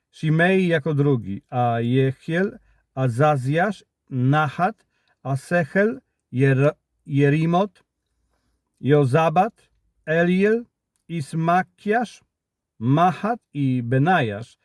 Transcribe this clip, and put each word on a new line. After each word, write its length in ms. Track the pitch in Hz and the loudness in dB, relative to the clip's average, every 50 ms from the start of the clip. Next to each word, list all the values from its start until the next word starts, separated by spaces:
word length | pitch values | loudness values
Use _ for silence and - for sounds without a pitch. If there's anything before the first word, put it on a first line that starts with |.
| _ _ | _ _
Shimei 560 | _ - 160 156 156 160 170 180 190 190 185 170 | _ -6 -2 0 2 2 2 2 2 2 2 0
jako 260 | 165 156 - 165 151 | 0 -2 -2 -2 0
drugi, 480 | 139 143 143 139 117 101 95 98 - - _ | 0 2 2 0 0 -2 -6 -10 -12 -12 _
a 300 | - 123 120 120 117 117 | -4 -2 -2 0 0 -2
Jehiel, 800 | 117 120 127 131 135 135 131 - - - 160 175 190 220 247 - _ _ _ _ _ _ - | -2 0 0 0 0 0 -2 -6 -8 -4 -4 -2 -2 -4 -6 -10 _ _ _ _ _ _ -6
Azazjasz, 880 | 131 131 127 110 120 151 151 151 135 123 135 147 165 185 214 190 - - _ _ _ _ - | -4 -4 -2 0 2 2 2 2 0 -2 -2 -2 0 0 -2 -4 -8 -12 _ _ _ _ -8
Nahat, 760 | 139 127 123 131 143 151 156 139 - - 175 208 214 _ _ _ _ _ _ _ _ _ - | -4 -2 0 2 2 2 0 -2 -2 -2 -4 -4 -4 _ _ _ _ _ _ _ _ _ -8
Asechel, 800 | 131 139 135 - - 180 175 165 - - 190 208 226 262 262 - _ _ _ _ _ | -6 -6 -6 -4 -2 -2 -2 -2 0 0 0 0 0 -2 -6 -12 _ _ _ _ _
Jer-, 420 | - 123 139 135 135 127 139 147 - _ _ _ _ _ _ | -2 2 2 2 4 4 2 0 0 _ _ _ _ _ _
Jerimot, 760 | 160 143 135 143 143 143 160 160 165 170 180 208 202 - _ _ _ _ _ _ _ _ _ _ _ _ _ _ _ _ _ _ _ _ _ | -4 0 2 2 2 2 2 0 0 0 0 -2 -2 -6 _ _ _ _ _ _ _ _ _ _ _ _ _ _ _ _ _ _ _ _ _
Jozabat, 880 | - 127 147 147 143 123 127 160 165 165 156 - - 226 - _ _ _ _ _ _ _ _ _ _ | -2 2 2 2 2 2 2 0 0 2 2 0 0 0 -2 _ _ _ _ _ _ _ _ _ _
Eliel, 600 | 156 160 170 175 175 180 185 196 214 220 233 240 - _ _ _ _ _ _ _ - | -2 0 0 2 2 2 2 2 0 0 -2 -4 -8 _ _ _ _ _ _ _ -10
Ismakiasz, 1160 | 165 170 139 - - 165 160 170 175 185 185 - _ _ - 202 208 240 233 - - - _ _ _ _ _ _ _ _ _ _ _ - | -8 -8 -8 -6 -6 -4 0 0 0 0 0 -4 _ _ -4 -2 -2 -2 -2 -6 -10 -16 _ _ _ _ _ _ _ _ _ _ _ -6
Mahat 600 | 110 123 139 156 175 185 - - - 214 240 - _ _ - | -2 0 2 2 2 2 0 -2 -4 -6 -6 -6 _ _ -8
i 300 | 143 139 131 127 127 117 | -4 -2 -2 -2 -2 -2
Benajasz 720 | 117 131 131 143 175 190 170 127 110 101 104 123 - _ _ | 0 0 0 2 2 2 2 0 -2 -4 -8 -10 -14 _ _